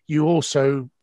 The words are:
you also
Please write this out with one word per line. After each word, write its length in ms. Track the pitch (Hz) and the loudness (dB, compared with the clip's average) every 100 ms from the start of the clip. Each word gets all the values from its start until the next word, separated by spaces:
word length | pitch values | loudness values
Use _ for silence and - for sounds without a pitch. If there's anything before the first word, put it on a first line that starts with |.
| - | -6
you 180 | 151 151 | 0 2
also 640 | 170 - 147 139 139 127 _ | 0 0 0 0 -2 -6 _